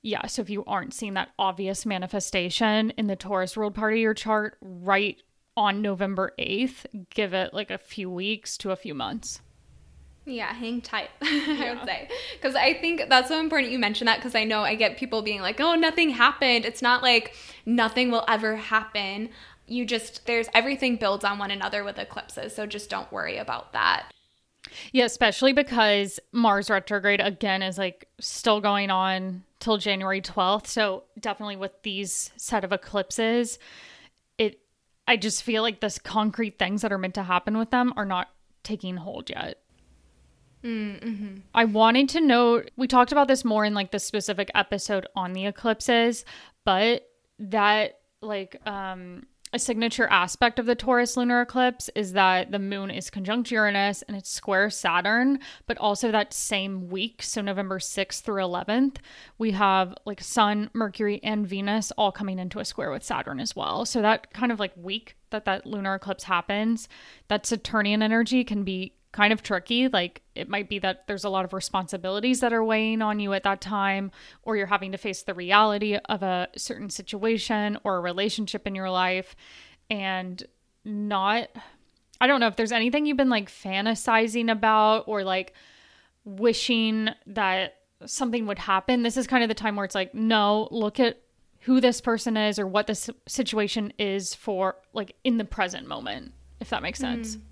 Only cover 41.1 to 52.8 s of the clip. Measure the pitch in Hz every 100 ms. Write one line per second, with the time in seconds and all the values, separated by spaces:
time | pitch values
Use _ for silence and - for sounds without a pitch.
41.1 | 208 208 190 - - 226 208 226 247 277
42.1 | 330 311 240 240 233 - - 254 254 247
43.1 | 294 277 269 247 214 208 208 190 202 -
44.1 | 214 190 196 196 - 196 202 - 202 185
45.1 | - 180 185 196 202 233 220 - 233 233
46.1 | 233 - - - _ - 185 220 240 -
47.1 | _ _ _ 208 214 208 214 214 - _
48.1 | _ 214 208 190 - 214 202 190 185 180
49.1 | 180 - _ - 233 - 220 233 - 233
50.1 | 190 180 - 240 233 233 240 226 240 240
51.1 | 247 247 240 240 254 254 254 - - 202
52.1 | 185 190 185 180 202 196 202